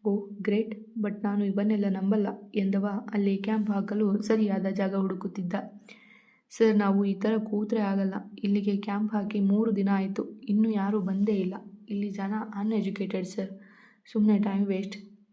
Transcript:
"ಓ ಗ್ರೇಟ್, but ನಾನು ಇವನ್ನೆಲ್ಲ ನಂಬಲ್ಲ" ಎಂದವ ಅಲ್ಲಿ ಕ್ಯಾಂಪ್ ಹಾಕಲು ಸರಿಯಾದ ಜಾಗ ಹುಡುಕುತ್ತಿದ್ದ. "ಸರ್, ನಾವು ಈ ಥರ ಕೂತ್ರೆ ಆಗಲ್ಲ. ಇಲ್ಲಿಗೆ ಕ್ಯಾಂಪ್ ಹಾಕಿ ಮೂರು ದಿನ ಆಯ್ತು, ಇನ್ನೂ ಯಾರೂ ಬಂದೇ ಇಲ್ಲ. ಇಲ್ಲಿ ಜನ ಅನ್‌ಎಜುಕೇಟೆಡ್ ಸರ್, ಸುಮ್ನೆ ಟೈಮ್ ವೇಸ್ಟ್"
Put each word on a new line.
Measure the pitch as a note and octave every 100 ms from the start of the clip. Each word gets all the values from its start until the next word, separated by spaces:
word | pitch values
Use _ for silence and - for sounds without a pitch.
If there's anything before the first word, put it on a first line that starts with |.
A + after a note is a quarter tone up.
"ಓ | G#3+ G3+ - -
ಗ್ರೇಟ್, | G3 G3+ A3 G#3+ - A#3
but | G#3 G#3
ನಾನು | G3+ G3+
ಇವನ್ನೆಲ್ಲ | G3+ F#3+ G#3 G#3+ G3+
ನಂಬಲ್ಲ" | F#3+ F#3+ G#3+ G3 - -
ಎಂದವ | A3 G3 G3 G3+ G3+ -
ಅಲ್ಲಿ | G#3 G3 G3
ಕ್ಯಾಂಪ್ | G3 A3 G#3
ಹಾಕಲು | G3 F#3 G3+ G#3+ G3+
ಸರಿಯಾದ | - A3 G#3 F#3+ F#3
ಜಾಗ | F#3+ F#3+
ಹುಡುಕುತ್ತಿದ್ದ. | G3 F#3+ F#3+ F#3+ F3+ F3 G3 - - - - - - _ _ _
"ಸರ್, | - A3+ G#3
ನಾವು | G3+ G3
ಈ | G3+
ಥರ | F#3+ G#3 A3 A3
ಕೂತ್ರೆ | G#3 G#3 A3+
ಆಗಲ್ಲ. | G3+ G3 G3 G3 - -
ಇಲ್ಲಿಗೆ | G3+ G3+ G3+ G3
ಕ್ಯಾಂಪ್ | G#3 G3+ G#3+
ಹಾಕಿ | G#3+ G3+ G#3
ಮೂರು | G3 G3+ A3+ G3
ದಿನ | G3
ಆಯ್ತು, | G3 F#3+ G3 - -
ಇನ್ನೂ | - G#3 A3
ಯಾರೂ | G#3 G3 G#3+
ಬಂದೇ | F#3 G3 G#3
ಇಲ್ಲ. | G3+ F3+ F#3+ - - -
ಇಲ್ಲಿ | G3+ G3+
ಜನ | G3+ G3 G#3+ A3+
ಅನ್‌ಎಜುಕೇಟೆಡ್ | G3 G#3+ A3 F#3 - F#3 F#3+ F3+
ಸರ್, | - F#3+ - - - - _ _
ಸುಮ್ನೆ | A3 G#3+ G#3
ಟೈಮ್ | G#3 G3 G3+
ವೇಸ್ಟ್" | F#3+ G3+ - - - _